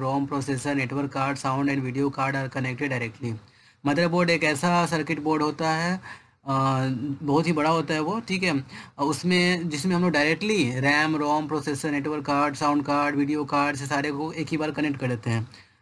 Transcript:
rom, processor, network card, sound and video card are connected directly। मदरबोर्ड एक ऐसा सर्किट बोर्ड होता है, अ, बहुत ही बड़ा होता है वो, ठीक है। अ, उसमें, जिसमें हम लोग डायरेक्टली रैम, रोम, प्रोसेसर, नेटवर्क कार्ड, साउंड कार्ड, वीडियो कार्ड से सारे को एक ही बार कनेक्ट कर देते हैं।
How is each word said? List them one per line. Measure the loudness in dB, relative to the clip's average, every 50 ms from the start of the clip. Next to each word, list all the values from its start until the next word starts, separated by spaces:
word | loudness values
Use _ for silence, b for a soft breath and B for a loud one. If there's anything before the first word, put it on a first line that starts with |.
| 0
rom, | 0 0 0 0
processor, | 0 -2 -4 -2 -2 -4 -2 -2 -2 0 0
network | -2 -2 -2 -4 -4 -4 -2
card, | -2 -2 -2 -2 -2
sound | -2 -2 0 0 0 0
and | 0 0 -2
video | -2 -2 -2 -2 -2
card | 0 0 -2 0 0
are | -2 -4 -4 -4
connected | -4 -4 -4 -4 -4 -4 -4
directly। | -2 -4 -4 -6 -8 -8 -8 -8 -8 -8 -12 b b b b b b b 0
मदरबोर्ड | 2 4 4 2 2 4 2 4 4
एक | 4 2 2
ऐसा | 0 0 2 2 2 4 4 4
सर्किट | 2 0 -2 0 -2 -4 -2
बोर्ड | 0 0 2 2 2
होता | 0 0 0 0 0
है, | 0 0 0 -2 -2 -4 B B B B B B B B _
अ, | -2 0 2 2 2 2 0 0 -2 -2 -2 -4 -4 -6 -4 0
बहुत | 2 2 2 4
ही | 2 2
बड़ा | 2 2 2
होता | 2 2 0 0 -2
है | -2
वो, | -2 -2 -4 -4
ठीक | -4 -4 -2 0 0
है। | 0 0 0
अ, | -2 B B B B B B -4
उसमें, | -2 -2 -2 0 0 2 4 4 4 4 2 2 0 -4
जिसमें | -4 -2 0 0 2
हम | 2
लोग | 2 2
डायरेक्टली | 4 4 4 2 2 0 0 0 2 2 2 0 0 0
रैम, | 2 2 4 4 2 2 0
रोम, | 0 2 2 2 0 0
प्रोसेसर, | -2 -4 -2 -2 -2 -4 -4 -2 -2
नेटवर्क | -2 -2 -2 -2 -4 -4 -2
कार्ड, | 0 2 2 2 0 0
साउंड | 0 2 2 2 2 2
कार्ड, | 2 0 2 2 2 2
वीडियो | 0 0 0 0 -2 -2
कार्ड | 0 0 2 2 2 0
से | -4 -4
सारे | -2 -2 -2 -2 -2
को | -4 -4 -6 -6
एक | -4 -6 -4
ही | -4 -2
बार | -2 -2 -2
कनेक्ट | -2 -2 -2 -2 -2
कर | -2 -2
देते | -4 -4 -2 -2 -2
हैं। | -2 -2 -2 B B B B B B B